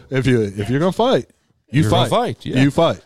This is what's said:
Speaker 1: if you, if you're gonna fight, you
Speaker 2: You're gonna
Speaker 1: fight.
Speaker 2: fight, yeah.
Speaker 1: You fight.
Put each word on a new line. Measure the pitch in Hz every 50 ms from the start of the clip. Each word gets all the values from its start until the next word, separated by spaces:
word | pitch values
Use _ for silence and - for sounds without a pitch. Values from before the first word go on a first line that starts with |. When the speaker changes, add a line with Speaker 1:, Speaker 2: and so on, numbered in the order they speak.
| - -
Speaker 1:
if | 135 135 120
you, | 135 123 117
if | 107 101 95 104 98 113
you're | 127 139
gonna | 170 190
fight, | 175 - 226 262 240 143 107 _ _ _ _ _ _ _ _ -
you | 117 147 160
Speaker 2:
You're | -
gonna | 165 - 120 104
Speaker 1:
fight. | 175 220 247 180 113 -
Speaker 2:
fight, | -
yeah. | 147 156 131 135
Speaker 1:
You | 143
fight. | - 170 165 147 104 - -